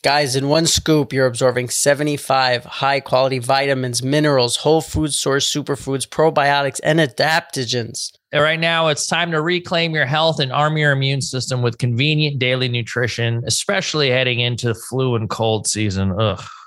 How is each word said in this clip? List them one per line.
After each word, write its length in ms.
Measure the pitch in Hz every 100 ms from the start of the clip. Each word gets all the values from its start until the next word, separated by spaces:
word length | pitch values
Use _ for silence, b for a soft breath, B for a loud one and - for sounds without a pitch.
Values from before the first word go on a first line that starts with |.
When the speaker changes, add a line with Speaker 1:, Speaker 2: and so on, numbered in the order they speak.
Speaker 1:
Guys, 320 | 139 147 143
in 140 | 135 139
one 160 | 156
scoop, 480 | 165 - - 156 139
you're 140 | 135 131
absorbing 420 | 120 131 120 123
seventy-five 960 | - 143 139 151 143 - 131 127 120
high-quality 720 | - - 135 139 - 131 135 131
vitamins, 640 | 120 135 139 131 127 120
minerals, 540 | 131 147 151 135 120 -
whole 240 | 147 160
food 320 | 151 151 156
source 400 | - - 139 -
superfoods, 560 | 147 139 139 - 135 -
probiotics, 720 | - 160 151 143 143 139 -
and 160 | - 160
adaptogens. 1080 | 147 - 143 165 - 139 120 123 113 127 - _ _
Speaker 2:
And 100 | 151
right 160 | 151 160
now, 300 | 165 165 160
it's 180 | 147 -
time 240 | 170 170
to 100 | 160
reclaim 520 | 156 180 175 170 165
your 120 | 156 131
health 340 | 156 165 156
and 120 | 135
arm 260 | 127 151 156
your 140 | 147
immune 280 | 135 135 139
system 400 | - 131 - 127
with 160 | 120 113
convenient 640 | 123 117 147 151 151 139
daily 300 | 127 127 127
nutrition, 760 | 120 113 120 117 - 117 117 117
especially 600 | - - 196 - 156 139
heading 320 | 127 127 120
into 340 | 120 120 120
flu 420 | 110 - 127 131 117
and 120 | 107
cold 380 | - 113 110 -
season. 480 | 104 107 95 98 92
Ugh. 240 | 110 90 B B